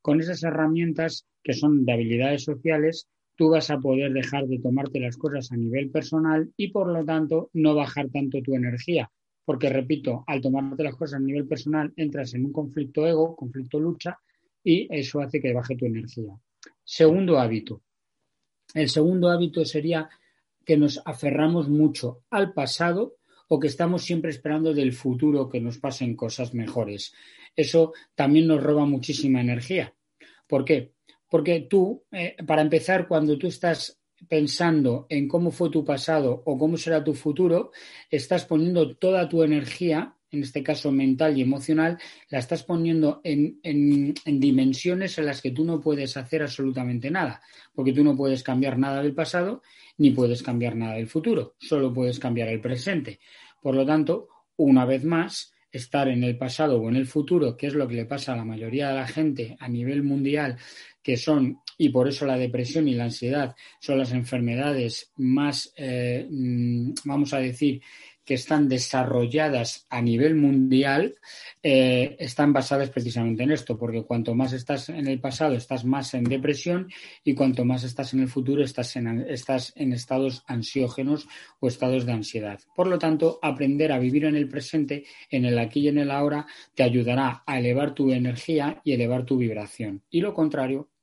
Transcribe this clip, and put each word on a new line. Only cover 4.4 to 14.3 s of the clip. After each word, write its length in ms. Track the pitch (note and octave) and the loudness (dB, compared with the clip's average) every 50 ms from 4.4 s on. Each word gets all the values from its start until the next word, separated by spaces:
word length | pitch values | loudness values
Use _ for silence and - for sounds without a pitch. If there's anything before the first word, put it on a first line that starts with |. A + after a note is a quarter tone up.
| C#3 | -2
de 120 | C3 C3 A#2+ | -2 -4 -2
tomarte 400 | A#2+ B2+ C3 C3+ C#3 C3+ - C#3+ | 0 0 0 0 0 -2 -4 -4
las 180 | B2+ B2 A#2+ | -4 -4 -6
cosas 360 | - - D3+ C#3 C#3+ A#2+ - B2 | -4 -4 -4 -4 -4 -6 -6 -4
a 40 | |
nivel 340 | A#2 A#2 A2+ A#2 C3+ C#3+ C3+ | -4 -2 -2 -2 -2 -4 -2
personal 600 | - D#3+ C#3+ - D#3 D#3+ D#3+ D#3+ D#3 D#3 D#3+ E3 _ | -4 -6 -6 -2 0 0 2 2 2 2 0 -2 _
y, 120 | _ G3 G3 | _ -6 -2
por 220 | G3 G#3 F#3+ F3+ | 0 0 0 0
lo 140 | F3 E3 D#3+ | 0 -2 -2
tanto, 460 | D3 D#3+ D#3+ D#3 C#3+ D#3+ D#3+ E3+ - _ | -2 0 0 0 0 0 -2 -2 -2 _
no 220 | E3+ D#3 D#3 D3+ | 2 4 4 4
bajar 340 | D3 D3 B2+ - D3 C#3+ C3+ | 4 0 -2 -4 -4 -6 -4
tanto 320 | - D3+ C#3 C3+ C3 C#3 A#2+ | -4 -4 -4 -2 -4 -4 -4
tu 120 | C#3 C3+ | -2 -2
energía. 560 | C3 B2 B2 A#2+ A#2+ - - F3 D#3+ A#2 - _ _ _ _ _ _ _ | 0 0 -2 -4 -4 -4 -2 0 0 0 -2 _ _ _ _ _ _ _
Porque, 240 | - A2+ - - C#3 | -4 -2 0 0 0
repito, 560 | B2+ C3+ B2+ B2+ D#3 D3 C#3 C3+ A#2+ B2 - | 0 0 0 -2 -4 -2 -2 -4 -4 -4 -6
al 140 | - D3+ C3+ | -6 -6 -2
tomarte 420 | A#2+ C3+ C3 C3+ C3+ C#3 C#3 C#3+ D#3 | 0 0 0 0 -2 -4 -4 -4 -4
las 140 | D3 B2+ | -6 -4
cosas 240 | - E3 D3 C#3 C#3 | -6 -8 -8 -4 -4
a 40 | C3+ | -4
nivel 220 | C3+ C#3 D3 C#3+ | -2 -2 -4 -4
personal, 460 | C#3 D#3+ B2+ A#2+ C#3+ D3+ D#3 D3+ D3+ - | -4 -6 -6 -4 -2 -2 -2 -2 -4 -4
entras 380 | - D#3+ D3 C#3+ C#3+ C3+ B2 A#2+ | -4 -6 -4 -4 -6 -8 -6 -4
en 120 | B2 B2+ | -4 -4
un 60 | C#3 C#3 | -2 -2
conflicto 540 | D#3 D3+ C#3+ - D#3+ C#3+ C3 - - D3+ | -4 -6 -6 -4 -6 -6 -4 -2 0 2
ego, 300 | E3 E3+ D#3 D#3+ E3 E3 | 2 4 2 2 0 -2
conflicto 420 | - C#3 B2 A#2+ C3+ C3 B2 - D3+ | -8 -12 -12 -10 -10 -12 -6 -4 -2
lucha, 400 | D#3 E3+ E3+ E3 - F3 F3+ - _ _ | -2 -2 -4 -4 -8 -10 -10 -12 _ _